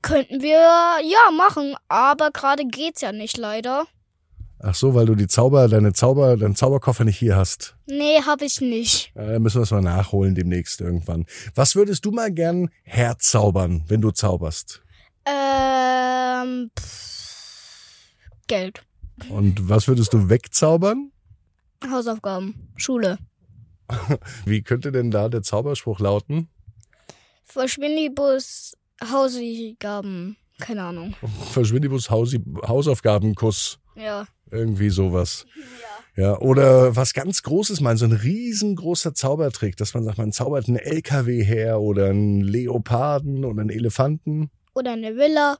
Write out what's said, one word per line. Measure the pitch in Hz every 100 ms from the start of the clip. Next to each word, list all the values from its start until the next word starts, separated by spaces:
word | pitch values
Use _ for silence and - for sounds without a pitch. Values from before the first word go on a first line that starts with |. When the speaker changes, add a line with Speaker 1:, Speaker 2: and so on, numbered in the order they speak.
Speaker 1:
Könnten | - 311 262 262
wir, | 285 311 330 339 339 330
ja, | 311 403 440 320
machen, | 381 311 285 277 _
aber | 202 262 294 302
gerade | - 277 277 277
geht's | 254 320 311
ja | 233
nicht, | 208 208 -
leider. | 220 214 240 269 330 _ _ _ _ - - -
Speaker 2:
Ach | 101 92
so, | 135
weil | 123 113
du | 107
die | 101
Zauber-, | - 127 139 120
deine | 107 107
Zauber-, | 92 120 135 135 120
deinen | 107 101
Zauberkoffer | 131 139 - 120 113
nicht | 98
hier | 117 98
hast. | 95 - - _ -
Speaker 1:
Nee, | 277 294 311 277
hab | 294
ich | 285 -
nicht. | 254 226 226 - - -
Speaker 2:
Ja, | 107
dann | 113
müssen | 113 110
wir |
es | 113
mal | 107
nachholen | 92 87 92 101 98 92
demnächst | 87 90 85 -
irgendwann. | 87 87 82 82 82 - - -
Was | 139 196
würdest | 202 185 208
du |
mal | 233 220
gern | 170 165 175 175 _
herzaubern, | - - 120 - - 113 104 92 90 85 78
wenn | 110
du | 107
zauberst? | - 104 90 82 80 - - _ _ _ _ -
Speaker 1:
Ähm, | 285 269 269 269 262 254 254 254 254 254 254 254 254 240 -
pff, | - - - - - - - - - - - _ _ _ - - _
Geld. | 208 185 - _ _ - - -
Speaker 2:
Und | 104 101 95 92
was | 107 117
würdest | 127 110
du | 113 95
wegzaubern? | 120 - - 156 165 190 240 285 _ _ - _ _ _ _ 269
Speaker 1:
Hausaufgaben, | 254 233 220 202 190 190 - - -
Schule. | - 254 196 - - _ _ - - _ _
Speaker 2:
<laughs> | 123 - 143 - - -
Wie | 107
könnte | 104 123 143
denn | 131 120
da | 107 107
der | 120
Zauberspruch | 101 104 139 143 - 101
lauten? | 101 104 - 151 165 _ - - _ _ _ - _ _ _
Speaker 1:
Verschwindibus | 269 254 - 294 311 302 277 277 262 262 - - - _ _ 226
Hausigaben. | 269 269 247 240 226 226 226 208 208 196 185 180 208 _ _
Keine | - 214
Ahnung. | 180 175 175 202 117
Speaker 2:
<laughs> | 101 -
Verschwindibus | - 113 120 143 131 -
Hausi-, | 113 117 127 110 73 -
Hausaufgabenkuss. | 123 143 127 - 104 107 101 113 101 - - _ -
Speaker 1:
Ja. | 220 208 202 _ _
Speaker 2:
Irgendwie | 110 113 98 104
sowas. | 95 95 90 90 - - -
Speaker 1:
Ja. | - - - - - -
Speaker 2:
Ja, | 98 101
oder | 131 131 139 131 127 117
was | 131
ganz | - 185 196
Großes, | - 160 208 190
mal | 139 113
so |
ein | 117
riesengroßer | 110 113 208 240 214 208 180 170 175 165
Zaubertrick, | 143 135 151 151 - 107 -
dass | 104
man | 123
sagt, | 110 104
man | 107
zaubert | - 127 147 123
einen | 120
L | - 156
K | - 143 120
W | 123
her | 101 110 110 110
oder | 107 101 98
einen | 98 104 101
Leoparden | 98 107 123 123 113 120 143 143 147 135 135
oder | 107
einen | 107
Elefanten. | 107 117 - 131 151 - 151 151 _ _
Speaker 1:
Oder | - 254
eine | 226 220 226
Villa. | 294 311 285 285